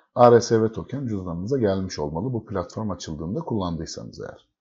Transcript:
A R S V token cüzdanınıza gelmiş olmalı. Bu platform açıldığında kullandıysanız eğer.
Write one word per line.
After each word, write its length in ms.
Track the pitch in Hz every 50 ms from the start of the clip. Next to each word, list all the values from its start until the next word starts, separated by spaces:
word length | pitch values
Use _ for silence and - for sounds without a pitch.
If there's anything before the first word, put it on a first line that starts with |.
| _ _ -
A 160 | 120 123 120
R 100 | 120 113
S 200 | 107 - 117 110
V 100 | 110 110
token 360 | - - 85 - - 139 143 117
cüzdanınıza 500 | 107 98 90 90 85 85 90 110 139 135
gelmiş 420 | 113 101 95 95 95 92 - -
olmalı. 340 | 76 73 78 82 101 135 127
Bu 120 | 110 -
platform 460 | - 104 95 87 - - - 110 104
açıldığında 480 | 90 - - - 78 73 82 82 107 165
kullandıysanız 800 | 160 - 123 104 92 87 85 80 82 - - - - 57 - -
eğer. 300 | - - - - _ _ _ _